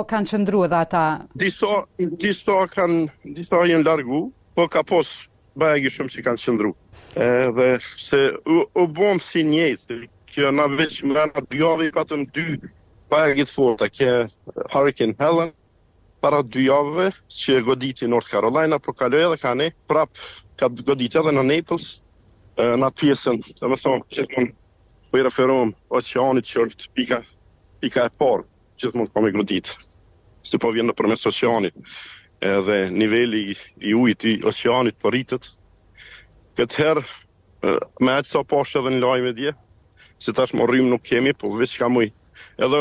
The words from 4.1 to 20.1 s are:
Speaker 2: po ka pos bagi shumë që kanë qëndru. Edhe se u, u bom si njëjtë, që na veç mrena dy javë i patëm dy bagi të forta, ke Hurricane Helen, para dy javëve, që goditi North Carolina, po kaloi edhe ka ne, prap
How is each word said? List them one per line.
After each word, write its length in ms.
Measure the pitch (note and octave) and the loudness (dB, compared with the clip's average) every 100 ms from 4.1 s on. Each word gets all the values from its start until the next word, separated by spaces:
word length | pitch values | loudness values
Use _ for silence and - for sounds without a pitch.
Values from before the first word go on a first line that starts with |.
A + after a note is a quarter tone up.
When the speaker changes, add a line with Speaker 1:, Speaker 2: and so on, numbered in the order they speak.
| C#3+ A3 - _ - | -4 -4 -10 _ -2
Speaker 2:
po 80 | E3+ | 0
ka 160 | E3+ | 0
pos 320 | D3+ F3+ C#3+ - - _ _ | 2 2 0 -6 -20 _ _
bagi 400 | - D#3 D3 C3+ | -2 0 2 0
shumë 240 | - C3+ - | -4 -8 -6
që 80 | A#2+ | -4
kanë 180 | A#2 - | -2 0
qëndru. 260 | A2+ G#2 - _ - - - | 0 -2 -4 _ -20 -10 -2
Edhe 500 | A#2 B2 B2+ A#2 B2+ B2 - - | 0 2 0 2 2 2 -4 -18
se 240 | - C#3+ C3+ - - | -2 2 2 0 0
u, 140 | E3 - | 2 2
u 160 | - F3 | 0 0
bom 320 | D3+ G#3 F3+ | 2 0 0
si 240 | - F3 D#3 | -2 -2 0
njëjtë, 560 | D#3 D#3+ G#2+ - A#2+ A#2+ _ - - | 2 0 -2 -8 -14 -14 _ -10 -2
që 140 | C#3 | 0
na 140 | C#3+ D3 | 2 0
veç 300 | C#3 D#3 - C#3 | 0 -2 -4 -2
mrena 320 | C#3+ D#3 D3 - | 0 0 -2 -6
dy 140 | C3+ | -2
javë 240 | E3 D#3+ D#3+ | 0 0 -2
i 60 | D#3+ | -2
patëm 300 | D#3+ D3+ C3+ D#3+ | -4 -6 -6 -6
dy 220 | E3 D3 - - _ _ - | -6 -8 -10 -20 _ _ -2
bagi 380 | D3 D#3 C#3 C#3+ | 2 4 2 0
të 60 | |
forta, 340 | - C3 A2 G#2+ | 2 2 2 -2
ke 380 | - C3 B2 A2 - - - - | 0 2 2 0 -6 -14 -10 -4
Hurricane 420 | C#3 C#3+ - A2+ G#2+ | 0 2 2 -2 0
Helen, 380 | D3 E3+ E3 - _ _ _ _ _ _ | 0 0 -2 -8 _ _ _ _ _ _
para 220 | D3 C#3+ | 0 0
dy 220 | C3 B2 C3 | 0 0 2
javëve, 400 | C#3 C#3+ E3 F#3 - _ | 4 2 0 -2 -4 _
që 300 | - - C3 | -6 0 2
goditi 460 | A#2 C3 C3 B2+ A#2+ | 2 -2 -4 -6 -2
North 160 | A#2+ - | 0 0
Carolina, 540 | G#2 A2 C#3+ D#3+ D3 | 0 0 2 2 0
po 80 | - | -4
kaloi 300 | - B2+ C#3+ F3 | -4 0 2 2
edhe 80 | D#3+ | 0
ka 140 | C3 B2+ | -2 -2
ne, 140 | D#3+ - - | -4 -6 -2
prap 240 | D#3 D3+ | 0 0